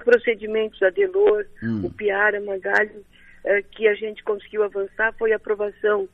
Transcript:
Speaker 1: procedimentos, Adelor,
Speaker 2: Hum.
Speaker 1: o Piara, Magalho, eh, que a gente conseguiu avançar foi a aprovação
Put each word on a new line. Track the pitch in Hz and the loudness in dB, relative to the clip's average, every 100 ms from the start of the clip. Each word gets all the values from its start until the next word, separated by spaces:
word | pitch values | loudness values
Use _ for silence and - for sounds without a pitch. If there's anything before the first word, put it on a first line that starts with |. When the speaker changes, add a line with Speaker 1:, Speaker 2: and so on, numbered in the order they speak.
Speaker 1:
procedimentos, | - 233 240 214 214 220 220 - | 6 4 4 -4 -2 -2 -2 0
Adelor, | 190 185 196 190 208 214 202 - | 0 2 0 4 4 4 -2 -10
Speaker 2:
Hum. | 226 220 175 | -6 -4 -6
Speaker 1:
o | |
Piara, | - 208 196 208 208 | -4 -2 2 0 0
Magalho, | 202 196 196 202 214 208 - - - - - | -4 -6 0 0 0 -4 -20 -20 -20 -8 0
eh, | 202 - | 0 -2
que | - 214 | 0 0
a | |
gente | 202 214 214 | 0 -4 -8
conseguiu | - 208 - 214 | -6 -6 -6 -2
avançar | 208 202 196 - 220 | -2 -2 -6 -4 -4
foi | 220 226 | -2 -2
a | 214 | -2
aprovação | - 208 208 - 208 208 190 | -2 -4 -4 -2 0 0 -2